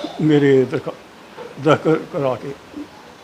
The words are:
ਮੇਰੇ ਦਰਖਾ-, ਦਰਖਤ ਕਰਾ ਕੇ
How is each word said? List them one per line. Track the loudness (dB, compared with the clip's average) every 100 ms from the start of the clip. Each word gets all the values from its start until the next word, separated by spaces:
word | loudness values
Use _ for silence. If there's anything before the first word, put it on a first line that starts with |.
| -8 -2
ਮੇਰੇ | 2 4 6 4 2
ਦਰਖਾ-, | -4 -8 -14 -18 -20 -20 -20 -18 -2
ਦਰਖਤ | 0 2 2
ਕਰਾ | -2 -4 -6 -4
ਕੇ | -4 -10 -16 -18 -18 -18 -20 -20 -20